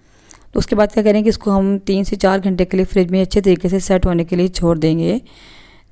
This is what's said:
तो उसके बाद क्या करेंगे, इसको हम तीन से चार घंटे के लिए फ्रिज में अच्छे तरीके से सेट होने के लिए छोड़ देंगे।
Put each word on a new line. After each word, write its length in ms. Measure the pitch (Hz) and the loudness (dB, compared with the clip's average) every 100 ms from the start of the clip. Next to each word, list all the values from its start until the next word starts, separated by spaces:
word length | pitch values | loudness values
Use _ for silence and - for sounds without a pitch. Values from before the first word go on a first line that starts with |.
| _ _ - - - | _ _ -20 -20 -10
तो 60 | - | -6
उसके 180 | - 202 | -2 0
बाद 160 | 208 | 0
क्या 120 | - | 2
करेंगे, 240 | 214 208 214 | 2 2 2
इसको 220 | - - | 0 0
हम 280 | 196 196 196 | 0 2 -2
तीन 260 | 196 196 | -2 -2
से 120 | 196 202 | -2 0
चार 240 | 190 190 | 0 0
घंटे 240 | 190 180 | 0 -2
के 120 | 180 190 | 0 0
लिए 100 | 185 | 0
फ्रिज 240 | - 180 | 0 0
में 100 | 190 | 0
अच्छे 200 | 190 - | 0 0
तरीके 280 | 196 180 185 | 2 2 0
से 120 | 190 | -2
सेट 260 | 185 190 185 | 0 0 0
होने 180 | 175 | 0
के 120 | 170 160 | -2 -2
लिए 120 | 185 | -2
छोड़ 300 | 180 170 165 | 0 0 0
देंगे। 420 | 151 160 165 220 - - - - - - - | 0 0 0 -4 -6 -20 -20 -20 -20 -20 -8